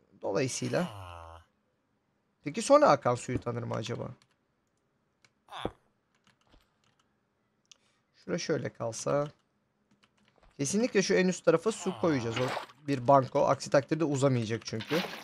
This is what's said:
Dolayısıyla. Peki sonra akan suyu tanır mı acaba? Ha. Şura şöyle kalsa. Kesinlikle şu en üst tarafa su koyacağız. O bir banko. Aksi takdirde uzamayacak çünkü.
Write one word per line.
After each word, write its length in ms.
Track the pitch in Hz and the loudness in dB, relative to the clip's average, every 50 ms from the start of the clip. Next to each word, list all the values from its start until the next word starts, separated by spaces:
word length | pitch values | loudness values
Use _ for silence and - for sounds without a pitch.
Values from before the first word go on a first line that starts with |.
| _ _ 95 - | _ _ _ -10
Dolayısıyla. 680 | - 98 98 147 135 127 - - 127 120 127 151 180 - - 101 92 87 87 82 82 82 82 82 - _ _ _ _ _ _ _ _ _ _ _ _ _ _ _ _ _ _ _ - | -6 -4 -2 -2 -2 -2 -4 -4 -4 -2 -2 -2 -2 -4 -8 -12 -14 -14 -16 -16 -16 -18 -18 -20 -20 _ _ _ _ _ _ _ _ _ _ _ _ _ _ _ _ _ _ _ -12
Peki 180 | 147 147 233 | -8 -6 -2
sonra 280 | 220 - 277 302 294 202 | 2 6 6 8 8 6
akan 260 | 147 135 - 123 123 | 4 4 4 0 0
suyu 260 | 120 - - 123 117 | -2 -2 -4 -6 -4
tanır 220 | - 120 117 120 120 | -4 -6 -6 -6 -6
mı 120 | 117 117 | -6 -6
acaba? 340 | 117 110 120 117 - - - 127 - _ _ _ _ _ _ _ _ _ _ _ _ _ _ _ _ _ _ _ _ _ _ _ _ _ | -6 -6 -6 -6 -8 -8 -10 -12 -16 _ _ _ _ _ _ _ _ _ _ _ _ _ _ _ _ _ _ _ _ _ _ _ _ _
Ha. 220 | - 202 165 123 - - _ _ _ _ _ _ _ _ _ _ _ _ _ _ _ _ - _ _ _ _ _ _ _ _ _ _ _ _ _ _ _ _ _ _ _ _ _ - - _ _ _ _ _ _ _ _ _ - | -18 -12 -8 -8 -8 -10 _ _ _ _ _ _ _ _ _ _ _ _ _ _ _ _ -20 _ _ _ _ _ _ _ _ _ _ _ _ _ _ _ _ _ _ _ _ _ -20 -20 _ _ _ _ _ _ _ _ _ -10
Şura 100 | - 175 | -6 -6
şöyle 320 | 170 - - 156 131 127 127 | -4 -2 -2 -2 -2 -4 -6
kalsa. 580 | - - 117 117 113 - - 139 143 143 147 151 - _ _ _ _ _ _ _ _ _ _ _ _ _ _ _ _ _ _ _ _ _ _ - _ | -8 -6 -8 -6 -6 -6 -4 -2 0 0 -2 -4 -8 _ _ _ _ _ _ _ _ _ _ _ _ _ _ _ _ _ _ _ _ _ _ -16 _
Kesinlikle 440 | - 143 139 190 208 240 262 - 202 | -6 -4 -2 0 0 0 2 2 2
şu 120 | 180 - 185 | 2 2 4
en 140 | 180 185 | 4 4
üst 180 | 185 180 - - | 2 2 0 2
tarafa 260 | 165 160 160 - 220 | 2 2 2 2 -2
su 300 | 220 - - 190 180 - | -4 -4 -6 -6 -4 -2
koyacağız. 340 | - 170 147 127 113 117 113 | 0 0 0 0 -2 -2 -2
O 100 | 123 127 131 - - - - - _ - | -2 -2 -2 -4 -6 -10 -12 -18 _ -6
bir 200 | 139 139 131 120 | -4 -4 0 4
banko. 380 | 127 139 139 131 - - 143 147 | 6 6 6 6 4 2 2 2
Aksi 240 | - 139 - - - | 2 2 0 0 2
takdirde 340 | - 143 127 - 160 156 165 | 2 2 2 2 -2 -2 0
uzamayacak 600 | 143 147 131 139 139 131 120 113 101 117 110 - | 0 0 2 2 2 2 2 0 -2 -4 -6 -6
çünkü. 340 | - - 113 107 - 147 175 185 - - - | -8 -8 -8 -6 -2 -2 -2 -2 -4 -10 -14